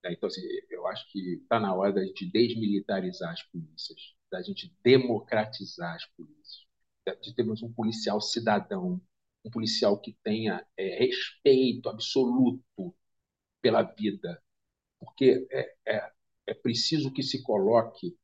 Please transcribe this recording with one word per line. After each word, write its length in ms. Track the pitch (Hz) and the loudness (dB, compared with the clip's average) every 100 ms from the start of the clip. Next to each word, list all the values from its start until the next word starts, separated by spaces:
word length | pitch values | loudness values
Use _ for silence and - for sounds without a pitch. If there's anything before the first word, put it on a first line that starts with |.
né? 80 | 87 | -6
Então, 160 | 87 98 | -4 -4
assim, 140 | - - - _ | -6 -8 -8 _
eu 160 | - - | -8 -6
acho 220 | 98 - | -8 -8
que 320 | 101 90 85 - | -8 -6 -6 0
tá 100 | 117 | 0
na 160 | 101 | 2
hora 200 | 92 98 | 2 2
da 120 | 98 95 | 0 -2
gente 240 | - 90 | -6 -2
desmilitarizar 1000 | 107 120 117 107 101 95 95 90 90 85 | 2 2 2 0 0 0 -4 -4 -6 -8
as 120 | 82 | -10
polícias, 720 | - 85 78 - - - - _ _ | -12 -14 -14 -14 -16 -16 -20 _ _
da 120 | 92 | -10
gente 340 | 92 98 - _ | -8 -10 -12 _
democratizar 1120 | 120 131 123 110 - 110 107 - 95 - 85 82 | 6 8 6 -2 0 -2 -2 -6 -14 -10 -10 -10
as 100 | - - | -14 -18
polícias, 500 | - _ - - _ _ _ _ - | -20 _ -20 -20 _ _ _ _ -8
de, 80 | - | -8
de 120 | - | -10
termos 300 | - 113 107 | -4 -2 -2
um 80 | 117 | -8
policial 480 | 113 110 113 - 104 | -4 -2 -2 -2 -2
cidadão, 840 | - 120 113 104 - 98 90 90 _ _ _ _ | -2 -2 2 2 0 -4 -2 -4 _ _ _ _
um 80 | - | -10
policial 480 | - 220 - - 101 | -4 -2 2 2 2
que 160 | - - | -4 -10
tenha, 460 | 110 110 110 104 - - | -4 0 0 -4 -8 -6
é, 240 | 95 92 | -6 2
respeito 880 | 127 - - - 143 131 131 - - | 0 0 -8 2 6 6 4 0 -6
absoluto 1040 | 110 - 135 123 262 123 - _ - 180 _ _ _ _ _ _ _ | -6 -2 2 4 4 4 2 _ -12 -12 _ _ _ _ _ _ _
pela 220 | 120 - | 2 4
vida, 600 | - - 104 95 87 82 _ _ _ _ _ _ | 0 -2 -4 -4 -10 -12 _ _ _ _ _ _
porque 480 | - - 131 - - | -20 4 6 6 0
é, 260 | 135 - - - | -6 -6 -10 -4
é, 260 | 107 - _ _ _ - | -4 -4 _ _ _ -10
é 60 | |
preciso 580 | - 123 117 - 156 135 | -4 -2 -2 0 0 -2
que 120 | 131 | -4
se 180 | 131 123 | -4 -4
coloque 720 | - 107 98 117 110 - 87 - | -2 0 4 4 2 -8 -12 -12